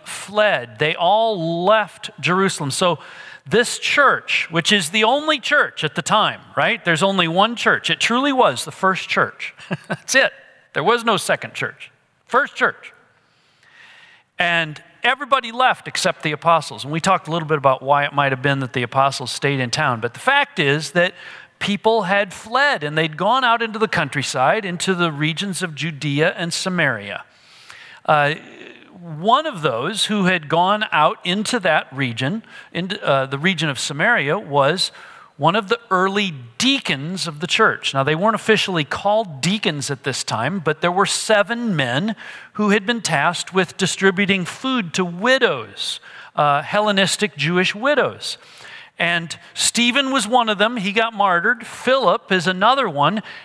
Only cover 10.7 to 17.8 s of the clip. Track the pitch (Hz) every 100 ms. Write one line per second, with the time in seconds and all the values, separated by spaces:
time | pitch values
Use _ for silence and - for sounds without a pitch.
10.7 | - 165 240 226 185 - 156 113 - 123
11.7 | - - _ _ _ _ 240 277 - 226
12.7 | - - - _ _ _ _ _ _ _
13.7 | - - - - - _ - 175 170 160
14.7 | 143 - _ 240 262 269 269 233 233 254
15.7 | 185 - - 185 - 156 147 165 165 -
16.7 | 113 127 160 190 185 156 170 151 151 135
17.7 | 131